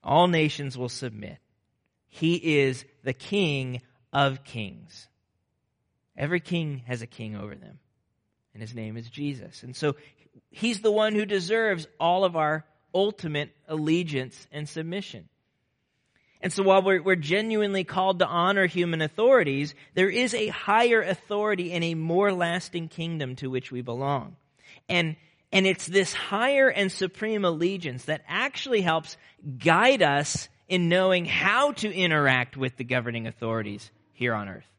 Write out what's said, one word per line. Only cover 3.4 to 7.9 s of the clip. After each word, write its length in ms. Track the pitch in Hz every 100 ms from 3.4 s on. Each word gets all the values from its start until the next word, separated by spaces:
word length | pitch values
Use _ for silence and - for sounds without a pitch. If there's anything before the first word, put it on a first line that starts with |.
| 175 139 127 123 _ _ _
of 300 | 139 139 135
kings. 640 | - 113 101 - - - - _ _ _ _ _ _ _ _ _ _ -
Every 240 | 143 175
king 420 | 170 175 156 139 120
has 160 | 123
a 40 | 117
king 300 | - 110 104
over 180 | 104
them, 240 | - 107 101 _